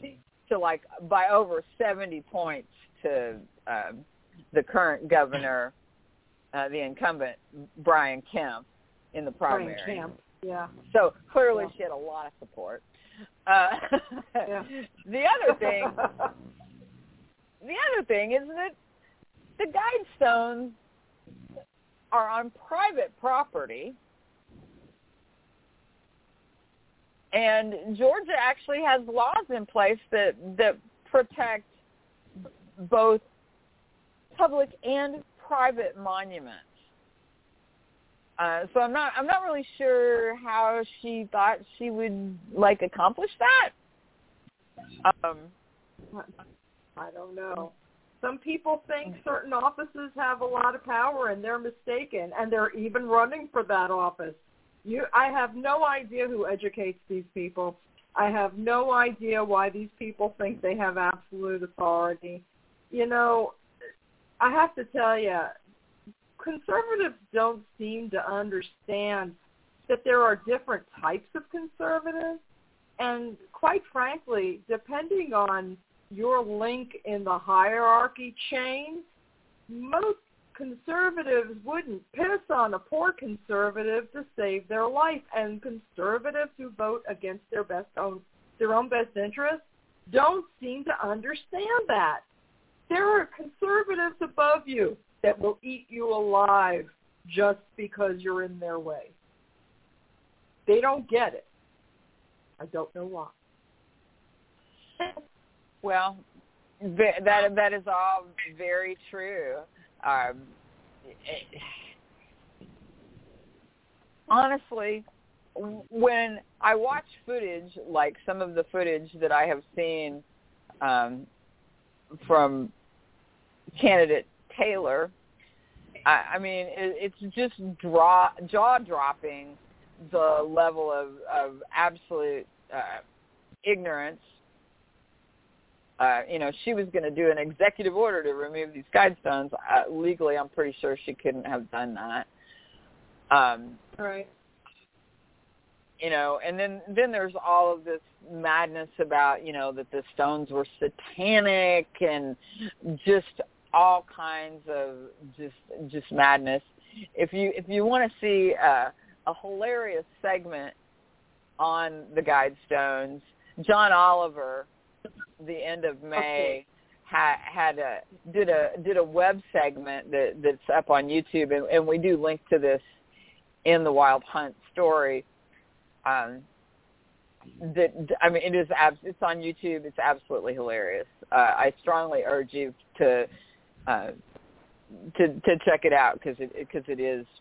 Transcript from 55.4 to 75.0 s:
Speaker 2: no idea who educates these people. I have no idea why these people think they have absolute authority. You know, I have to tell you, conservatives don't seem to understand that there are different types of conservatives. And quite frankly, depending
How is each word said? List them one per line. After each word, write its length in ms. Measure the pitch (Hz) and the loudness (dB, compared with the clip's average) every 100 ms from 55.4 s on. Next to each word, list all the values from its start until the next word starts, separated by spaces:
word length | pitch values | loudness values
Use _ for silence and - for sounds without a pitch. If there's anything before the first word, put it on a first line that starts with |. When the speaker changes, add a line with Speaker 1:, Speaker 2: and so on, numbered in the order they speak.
| 240 233 | -4 -4
Speaker 2:
no 300 | 269 294 302 | -2 2 0
idea 420 | 269 226 247 247 | 0 -6 -6 -4
who 200 | 233 180 | -4 -4
educates 520 | 196 202 208 190 185 - | -4 -6 -6 -8 -8 -10
these 160 | 190 180 | -10 -8
people. 460 | 190 175 180 180 175 _ _ _ - | -10 -8 -6 -6 -8 _ _ _ 0
I 140 | 208 | 0
have 280 | 214 196 196 | 0 -2 -4
no 340 | 220 240 262 | 0 0 2
idea 520 | 247 240 208 226 220 | 2 2 -2 -4 -2
why 260 | 208 196 196 | 0 0 0
these 200 | 202 214 _ | -4 -12 _
people 360 | 220 - 208 - | -14 -6 -6 -4
think 220 | 196 - | -8 -4
they 140 | 185 214 | -4 -2
have 220 | 196 185 | -2 0
absolute 640 | 180 175 - 190 190 185 | -2 -2 -10 -10 -6 -6
authority. 800 | 180 - 175 170 170 170 175 175 - _ _ _ _ | -8 -4 0 0 0 -4 -12 -16 -20 _ _ _ _
You 140 | 240 233 | -4 0
know, 460 | 240 240 233 220 - _ _ 233 - _ _ _ - | 2 2 2 0 -8 _ _ -20 -20 _ _ _ 0
I 120 | 247 | 2
have 220 | 302 330 294 | 4 2 -2
to 100 | 233 | -8
tell 320 | - 226 220 | 0 2 2
you, 200 | 208 175 143 - _ _ _ _ - _ _ - | 0 -2 -4 -10 _ _ _ _ -20 _ _ -12
conservatives 760 | 320 311 - 392 466 427 349 - _ | -10 -10 -2 -2 0 -2 -2 -6 _
don't 280 | 220 226 226 - - | 0 0 -2 -12 -12
seem 320 | 214 226 226 | -10 -10 -6
to 200 | 196 - | -6 -4
understand 1000 | 202 208 190 - _ - 202 208 202 180 170 _ _ _ _ - | -6 -6 -8 -10 _ -8 -6 -4 -4 -6 -14 _ _ _ _ -4
that 140 | 240 | -2
there 180 | 262 247 | 2 4
are 180 | 233 202 220 | 4 2 -2
different 360 | 254 254 202 - - | -4 -4 -8 -8 -6
types 280 | 160 190 - 320 | -4 -4 -8 -14
of 80 | - | -12
conservatives. 880 | 339 320 - 320 320 311 320 330 330 _ _ _ _ _ - | -12 -12 -8 -4 -2 -4 -6 -8 -10 _ _ _ _ _ -6
And 380 | 247 240 240 214 - | -6 -4 -8 -14 -20
quite 320 | - 330 370 - | -2 0 0 -4
frankly, 720 | 262 254 311 - 220 185 185 - | -4 -4 -6 -4 -4 -2 -6 -8
depending 640 | 220 - 285 | -8 -6 -8